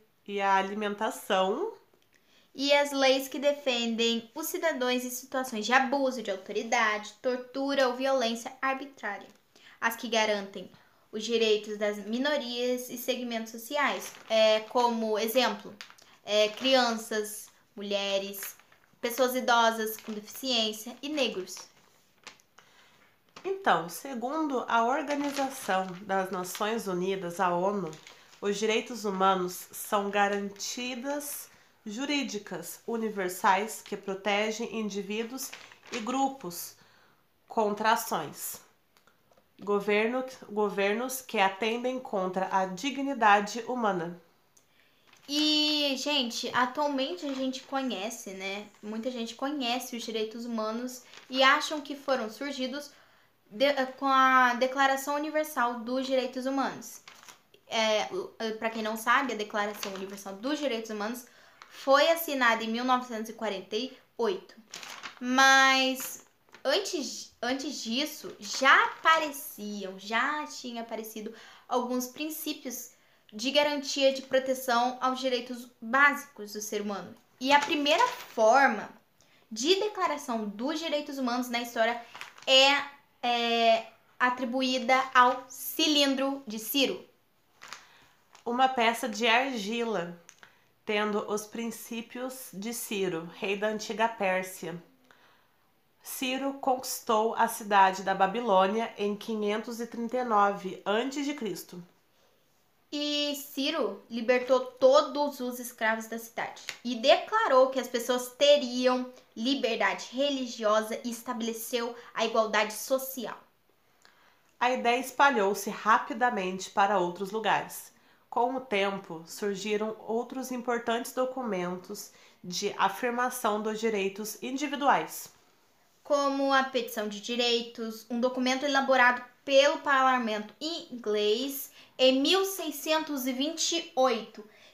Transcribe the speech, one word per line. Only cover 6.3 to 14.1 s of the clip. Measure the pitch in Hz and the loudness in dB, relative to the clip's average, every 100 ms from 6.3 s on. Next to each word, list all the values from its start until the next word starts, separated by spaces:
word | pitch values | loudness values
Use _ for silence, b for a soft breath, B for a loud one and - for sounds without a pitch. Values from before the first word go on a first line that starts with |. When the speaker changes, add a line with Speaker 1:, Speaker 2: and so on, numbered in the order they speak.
Speaker 2:
autoridade, | 190 - 202 226 240 220 214 208 - | -6 -6 -6 0 2 2 0 -6 -6
tortura | 254 247 254 277 277 277 262 | -4 -4 -6 -4 0 4 4
ou | 247 | 2
violência | 269 269 226 233 254 - | 0 2 2 -2 -8 -6
arbitrária. | 269 269 277 - 214 196 190 - _ B B B | -4 -2 -6 -10 -8 -8 -12 -20 _ B B B
As | 226 226 | -2 -2
que | 233 | 0
garantem | 220 214 208 196 196 185 b b b b | 2 2 0 -2 -12 -16 b b b b
os | 214 | -8
direitos | 214 233 220 208 208 208 | -2 2 4 2 0 -2
das | 208 208 | -2 -2
minorias | 196 233 285 294 240 240 247 247 247 | -4 -2 0 0 -2 -4 -2 -2 -4
e | 240 | -8
segmentos | - 247 247 226 220 | -4 -4 -4 -6 -6
sociais, | 233 - 294 269 196 - | -12 -6 0 0 0 -8